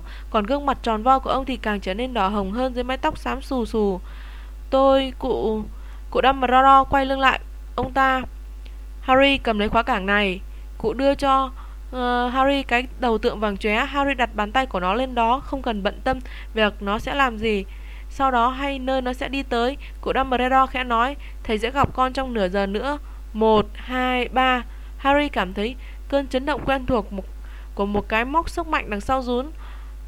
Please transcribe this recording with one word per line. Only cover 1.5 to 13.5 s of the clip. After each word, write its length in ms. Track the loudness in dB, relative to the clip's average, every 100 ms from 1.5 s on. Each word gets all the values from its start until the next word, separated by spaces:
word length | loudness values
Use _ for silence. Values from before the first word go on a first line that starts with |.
| -4
càng 220 | -2 -4
trở 140 | -4
nên 200 | -4 -2
đỏ 140 | 0 0
hồng 240 | 0 -2
hơn 220 | -2 -2
dưới 100 | -2
mái 140 | -4 -2
tóc 200 | -2 -2
xám 240 | -4 -6
xù 240 | -4 -4 -2
xù. 340 | 0 0 0 -6 -12 -12 -14 -14 -14 0
"Tôi, 440 | 4 6 6 4 -2
cụ, 440 | -2 0 0 -2 -4 -10 -14 -14 -4
cụ 100 | 2
Dumbledore 680 | 4 4 4 6 8 8 8
quay 160 | 2 2
lưng 140 | 2
lại, 200 | 4 2 -2 -12 -8 -6
ông 160 | -2
ta. 300 | 2 2 2 -2 -10 -12 -14 -14 -14 -14 -8
Harry, 360 | 4 6 6 4
cầm 220 | 2 0
lấy 100 | 2
khóa 140 | 2
cảng 220 | 2 0 2
này." 360 | 2 2 -2 -8 -14 -14 -4
Cụ 160 | -2
đưa 220 | 2 2 4
cho, 360 | 4 4 2 -4 -12 -12 -10
ờ, 360 | -4 0 2 2
Harry 360 | 2 4 2
cái 240 | 2 0 0 -2
đầu 180 | 0 2
tượng 220 | 2 0
vàng 180 | -2